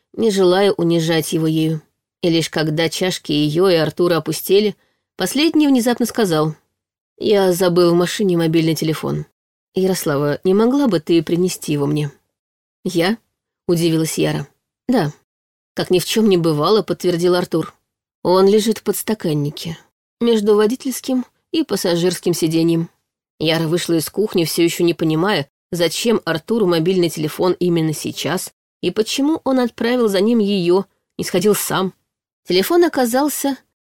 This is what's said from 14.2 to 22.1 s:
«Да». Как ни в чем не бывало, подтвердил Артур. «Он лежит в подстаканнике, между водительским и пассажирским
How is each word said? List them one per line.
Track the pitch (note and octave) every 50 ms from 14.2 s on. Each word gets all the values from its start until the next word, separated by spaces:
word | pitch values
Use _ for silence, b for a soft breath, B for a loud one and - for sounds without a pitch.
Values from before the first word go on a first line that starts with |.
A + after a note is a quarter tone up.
| D#3 D3+ D3+ D3+ C#3+ - _ _ _ _ _ _ -
«Да». | - B3 A#3 D#3+ D3 - _ _ _ _ _ _ _ _ _ _ _ -
Как | - E3 -
ни | F#3 F3+
в | -
чем | - - A3+ A3 G#3+
не | F#3+
бывало, | F3 D#3+ E3 D3+ D3 D3+ F3+ G#3+ G#3
подтвердил | F3 - E3+ - - F3+ F3+ E3 F3 F3+ F3+
Артур. | F3+ F3+ - - E3 D3+ - - _ _ _ _ _ _ _ _ _ -
«Он | - F3+ F#3 G3
лежит | G3 G#3 A3 G3+ A3+ G#3+ -
в | -
подстаканнике, | G#3 F#3+ - - - A3 G#3+ - F3 D3+ D3+ C#3+ D3 D3 - - E3+ D#3+ - _ _ _ _ _ _ _ -
между | A#3 A#3 A3+ A3 G3+ G3+ G#3
водительским | G#3 G#3+ G#3 B3+ - - C4+ A#3 - - - C4 B3+ A#3+ _ _ _ _ -
и | - D#4+ D4+
пассажирским | - G3+ F#3+ - F#3 E3+ E3+ E3+ F#3